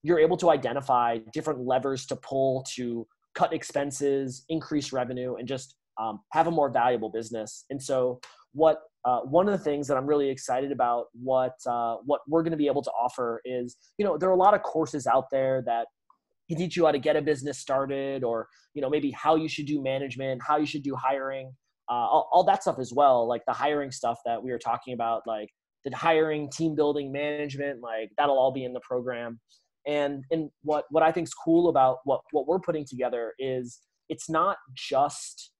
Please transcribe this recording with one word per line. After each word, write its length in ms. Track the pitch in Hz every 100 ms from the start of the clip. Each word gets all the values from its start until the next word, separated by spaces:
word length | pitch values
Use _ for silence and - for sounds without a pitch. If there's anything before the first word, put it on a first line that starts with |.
you're 160 | 151 170
able 180 | 160 175
to 120 | 175
identify 680 | 147 131 131 131 123 120 117 110
different 280 | 151 151 139
levers 460 | 123 131 135 131 -
to 100 | 131
pull 480 | - 135 135 131 131
to 320 | - 123 117 113 _ _
cut 180 | - 180
expenses, 920 | 160 - 147 143 135 143 139 135 127 _
increase 440 | 160 - 147 139
revenue, 440 | 131 123 127 127 107
and 100 | 123
just, 300 | 135 - _ _ -
um, 220 | 110 104 _
have 140 | 156 165
a 40 |
more 200 | 165 139
valuable 400 | 123 123 120 107
business. 540 | 113 113 113 107 - -
And 120 | 139
so 380 | 131 135 127 123 - - _
what, 280 | 135 160 156 - _
uh, 160 | 123 123
one 280 | 131 156 196
of 80 | 196
the 80 |
things 220 | 156 143 139
that 80 | 135
I'm 100 | 139
really 220 | 147 139
excited 440 | 131 - 127 139
about, 340 | 131 120 120 117
what, 400 | 117 127 131 127 - -
uh, 300 | 120 117 113
what 160 | 120 143 -
we're 140 | 165
gonna 140 | 165 160
be 100 | 147
able 160 | 139
to 80 | 123
offer 500 | 110 120 - 120 113
is, 320 | 123 127 123 - _ -
you 80 |
know, 140 | 202 151
there 100 | 185
are 60 |
a 20 | 185
lot 180 | 190
of 80 | 208
courses 440 | - 160 151 151 127
out 200 | 127 131
there 320 | 135 131 131 117
that 200 | 117 117 _ _ _ _ _ _
can 100 | 165
teach 180 | 180 175
you 80 |
how 80 | 160
to 60 | 147
get 180 | 151 151
a 60 |
business 360 | 147 147 139 135
started, 680 | - 135 135 139 135 139
or, 220 | 123 113 110 _ _
you 80 | 147
know, 80 | 131
maybe 200 | 147 139
how 240 | 123 147 160
you 120 | 156
should 180 | - 143
do 160 | 151
management, 600 | 131 135 139 120 135 127 120
how 120 | 151
you 80 | 147
should 160 | 151
do 120 | 139 131
hiring, 560 | 131 135 135 135 131 131 _ _ -
uh, 20 |
all, 360 | 120 113 - -
all 120 | 170
that 180 | 180 190
stuff 160 | - 131
as 140 | 123
well, 340 | 120 143 123 117
like 160 | 120 -
the 60 |
hiring 380 | 117 143 147 139
stuff 300 | 131 120 117
that 180 | 120 117
we 80 | 127
were 60 | 120
talking 360 | 123 117 -
about, 280 | 123 117 113 117
like 240 | 110 107 _ _ _
the 100 | - 127
hiring, 520 | 165 160 156 151 143
team 240 | - 160
building, 360 | 151 151 147 139
management, 680 | 139 147 147 147 135 143 131
like, 300 | 120 113 110 -
that'll 220 | 143 135
all 140 | 131
be 120 | 131
in 80 | 127
the 80 | 123
program. 600 | - 127 123 120 120 117 _ _ _ _ 143
And, 380 | 147 143 143 135
and 200 | 160 151 _
what, 220 | 147 151 -
what 120 | 151
I 80 | 160
think's 220 | 165 156
cool 360 | - - 165 175
about 300 | 139 131 127
what, 160 | 139 127 -
what 140 | 147 135
we're 140 | 185
putting 240 | 180 156
together 480 | 139 123 123 120 113 -
is 420 | 131 127 123 - _ _ _
it's 200 | 156 -
not 300 | 160 180 185 _
just 800 | 131 - 131 143 - - - -